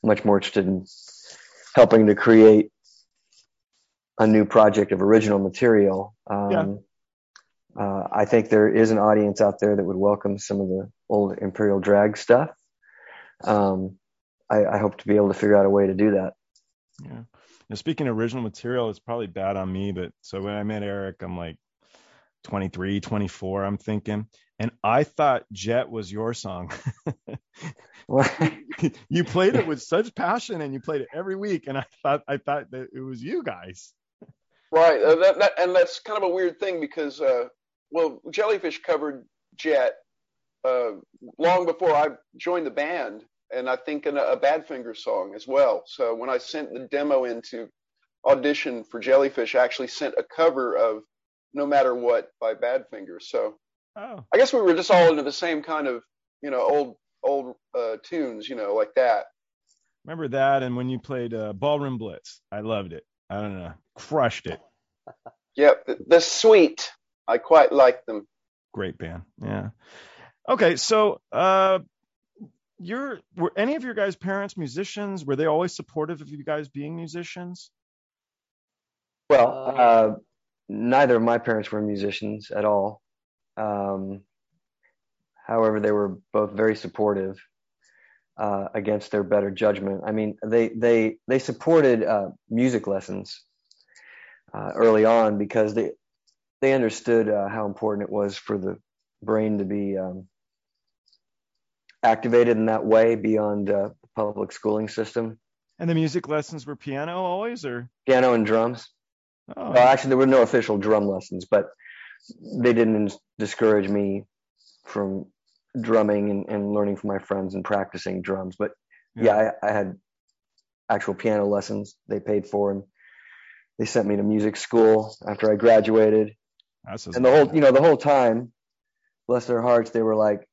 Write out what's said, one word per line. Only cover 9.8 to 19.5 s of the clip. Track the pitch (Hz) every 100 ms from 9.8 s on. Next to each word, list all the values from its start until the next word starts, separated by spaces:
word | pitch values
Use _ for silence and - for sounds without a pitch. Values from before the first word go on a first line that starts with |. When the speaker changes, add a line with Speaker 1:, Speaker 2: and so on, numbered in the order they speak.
Speaker 1:
would | 90 92
welcome | 101 101 101 98
some | - 101
of | 98
the | 92 104 _ _
old | 107 101 95
Imperial | 101 92 107 98
Drag | 92 101 104 104
stuff. | - 120 156 - _ _ _ _ - - - _
Um, | - 104 101 95 95 95 _ _ _ _ _
I, | 107 104
I | 104
hope | 104 -
to | -
be | 104
able | 101
to |
figure | 95 104 104
out | 98
a |
way | 101 98
to |
do | 95 107
that. | 98 92 - _ _ _ _ _ _
Speaker 2:
Yeah. | 139 120 117 _ _ _ _
Now, | 107
speaking | - 156 143
of | 110
original | 117 127
material, | 113 - 120 127 117
it's | 101
probably | - 120 107
bad | 85 95